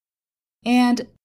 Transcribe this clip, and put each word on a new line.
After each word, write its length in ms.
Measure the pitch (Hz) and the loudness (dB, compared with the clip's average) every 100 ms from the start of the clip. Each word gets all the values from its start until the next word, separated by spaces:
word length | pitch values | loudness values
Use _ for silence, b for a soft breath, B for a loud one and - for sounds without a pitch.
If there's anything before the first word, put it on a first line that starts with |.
| _ _ _ _ _ _ | _ _ _ _ _ _
And 440 | 233 247 247 240 254 _ | -2 0 2 -2 -6 _